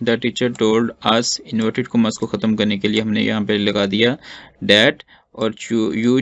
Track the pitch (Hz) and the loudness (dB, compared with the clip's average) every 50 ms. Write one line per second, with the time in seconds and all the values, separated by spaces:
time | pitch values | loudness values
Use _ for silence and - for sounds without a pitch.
0 | 120 123 117 113 - 120 98 - 127 123 120 - 110 110 110 113 117 113 - _ | -2 0 0 0 0 -4 -4 -2 -2 -4 -2 0 2 2 2 2 2 0 -4 _
1 | - 110 110 117 120 - - - - - 113 110 110 113 113 - 123 - - 120 | 0 0 2 2 0 -2 -4 -8 -8 -6 -4 -2 -2 -2 -2 -4 -4 -2 0 0
2 | 113 107 - - 110 - - 98 104 110 110 107 104 107 107 98 101 107 107 107 | 0 0 -2 -4 -6 -6 -4 -4 -2 -2 0 0 0 0 -2 -2 -2 -2 0 0
3 | 110 110 107 107 107 107 110 110 104 98 107 104 104 104 101 101 101 98 98 107 | -2 0 -2 -2 0 0 -2 -2 -2 0 0 0 0 0 0 0 0 0 0 2
4 | 113 120 139 - - - - - - - _ - - 98 98 107 113 147 - - | 2 0 0 -2 -8 -16 -20 -20 -20 -20 _ -4 0 4 4 6 6 4 2 -2
5 | - _ - - _ _ _ - 110 110 107 - - - 117 113 110 104 - 110 | -8 _ -20 -20 _ _ _ -4 -4 -4 -4 -6 -6 -4 -2 0 0 0 0 0
6 | 113 120 123 131 | 2 2 2 2